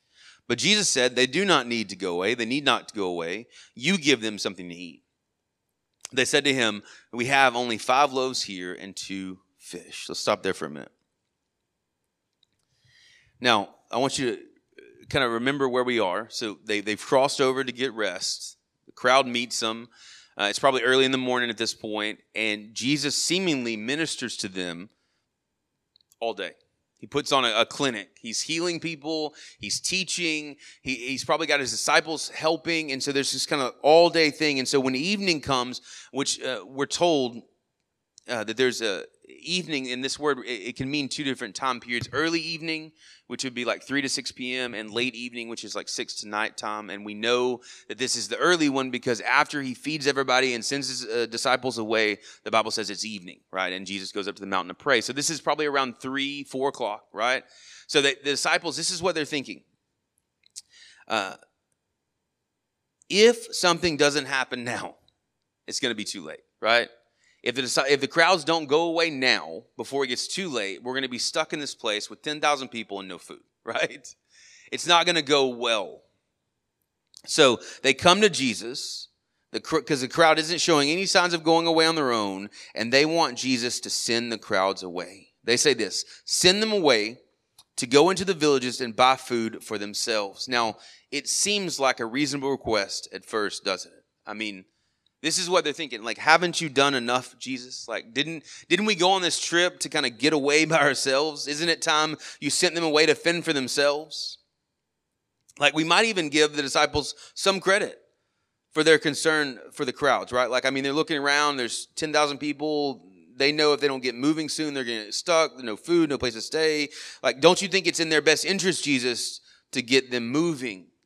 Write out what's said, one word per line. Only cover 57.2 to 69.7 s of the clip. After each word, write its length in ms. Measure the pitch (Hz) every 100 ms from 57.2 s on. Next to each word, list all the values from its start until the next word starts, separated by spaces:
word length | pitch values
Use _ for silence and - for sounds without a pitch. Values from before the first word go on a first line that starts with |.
| 120 127 - - - - -
So 120 | 151
the, 160 | 139 131
the 80 | 139
disciples, 460 | 135 165 170 165 135
this 140 | 165
is 120 | 180
what 120 | 180
they're 100 | 165
thinking. 380 | 143 151 117 87 _ _ _ _ _ _ _ _ _ - - _ - _ -
Uh, 280 | 107 95 - _ _ _ _ _ _ _ _ _ _ _ _ _ _ _ _ -
if 460 | 190 226 233 -
something 420 | - 180 165 175 143
doesn't 300 | 147 143 135
happen 380 | 135 127 123
now, 320 | 120 104 92 - _ _ _ _ _ _ -
it's 140 | -
gonna 140 | 127 107
be 80 |
too 180 | 98 101
late, 200 | 76 76 _ _
right? 280 | 107 120 - _ _ _ _ _
If 120 | 120
the 80 | 123
disi-, 260 | 123 - 139
if 120 | 143
the 80 | 135
crowds 340 | 170 165 185
don't 240 | 139 165 143
go 200 | 151 170
away 220 | 165 165
now, 540 | 135 127 104 80 82 -